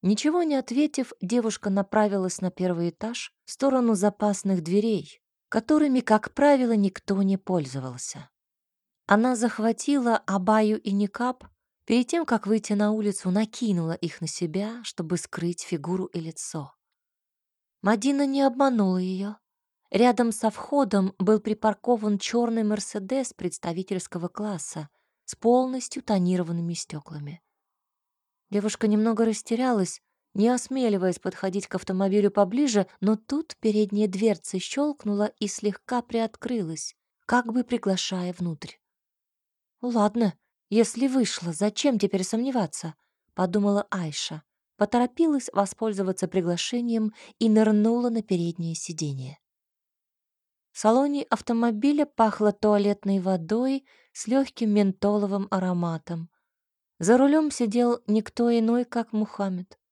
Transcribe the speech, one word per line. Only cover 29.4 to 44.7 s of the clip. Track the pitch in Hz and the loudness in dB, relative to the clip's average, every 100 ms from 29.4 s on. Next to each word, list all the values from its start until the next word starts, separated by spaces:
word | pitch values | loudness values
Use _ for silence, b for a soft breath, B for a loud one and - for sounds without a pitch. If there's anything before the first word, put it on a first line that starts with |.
| - 226 254 226 180 - _ _ _ | -4 -2 0 0 -2 -6 _ _ _
не | - 220 | 0 2
осмеливаясь | 247 - 262 240 202 185 175 | 2 -2 -2 0 2 0 -2
подходить | 190 - 190 190 - | -6 -6 -4 -4 -4
к | 185 | -8
автомобилю | - 185 196 202 202 | -4 -2 2 2 2
поближе, | 202 196 233 294 214 185 B | 2 2 2 2 2 -2 B
но | 196 220 | 0 0
тут | _ 285 330 - | _ -6 -6 -4
передняя | 220 214 208 208 214 | 0 2 0 0 0
дверца | 185 220 202 - 185 | 2 0 0 -4 -8
щёлкнула | - - 294 285 214 202 208 - | -6 -2 -2 -2 -4 -2 -2 -2
и | 208 | -6
слегка | - 208 196 - 247 | -4 -4 -6 -6 -6
приоткрылась, | 240 226 226 - 240 240 165 160 - - _ _ - | -2 -4 -4 -6 -6 -4 -4 -8 -10 -14 _ _ -2
как | 240 233 | 0 0
бы | 233 | -2
приглашая | 240 240 196 185 - 190 180 | -2 -2 0 -2 -2 -4 -6
внутрь. | 175 175 156 - - _ _ _ _ _ _ _ _ _ _ | -4 -6 -6 -12 -18 _ _ _ _ _ _ _ _ _ _
"Ладно, | 247 233 208 220 220 - _ _ _ | -4 2 2 2 0 -2 _ _ _
если | 214 226 - 269 | 2 2 2 0
вышло, | 262 226 - 170 | 2 0 -2 -6
зачем | 156 208 208 285 226 | -2 -2 0 0 2
теперь | 196 196 | 0 0
сомневаться?" | 185 226 254 254 170 - 165 160 _ _ _ | -2 -4 -2 -2 -2 -6 -12 -14 _ _ _
подумала | - 180 196 202 202 - | -4 0 2 2 0 -2
Айша, | 196 165 147 - 156 _ _ _ | -6 -6 -6 -8 -10 _ _ _